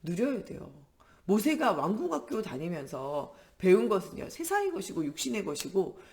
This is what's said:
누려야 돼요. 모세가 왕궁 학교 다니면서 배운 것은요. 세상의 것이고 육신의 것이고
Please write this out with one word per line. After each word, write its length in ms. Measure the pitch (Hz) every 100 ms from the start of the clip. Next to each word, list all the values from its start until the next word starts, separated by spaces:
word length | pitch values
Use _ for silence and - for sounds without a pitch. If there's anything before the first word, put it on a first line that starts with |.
누려야 420 | 156 175 269 240
돼요. 280 | - - - - - _ - -
모세가 480 | - 208 285 311 254
왕궁 400 | 156 151 220 349
학교 280 | 302 - 220
다니면서 920 | - 127 170 165 135 135 135 147 - - - -
배운 300 | 185 202 233
것은요. 420 | 196 - - -
세상의 400 | - 330 403 403
것이고 340 | 339 - 165
육신의 400 | 147 - 262 226
것이고 540 | 190 147 139 190 156 - -